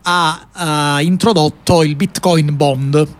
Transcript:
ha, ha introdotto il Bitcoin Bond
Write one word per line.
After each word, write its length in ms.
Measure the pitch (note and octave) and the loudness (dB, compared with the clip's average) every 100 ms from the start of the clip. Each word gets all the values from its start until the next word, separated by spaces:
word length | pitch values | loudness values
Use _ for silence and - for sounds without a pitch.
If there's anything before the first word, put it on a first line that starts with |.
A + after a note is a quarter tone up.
ha, 440 | F3+ F3 D#3+ E3+ - | -4 0 0 -4 -10
ha 480 | - E3 D3+ D3 C#3+ | -8 -4 -2 -2 0
introdotto 840 | D#3+ F3+ A3 F3+ D3+ - - F3 | 0 0 2 2 0 -2 0 2
il 140 | D#3 C#3+ | 2 0
Bitcoin 580 | G3 - F#3 E3 D3 | -4 -2 0 2 0
Bond 540 | D3 D3 C3 C#3 D3 D3 - | 0 0 0 0 0 0 -4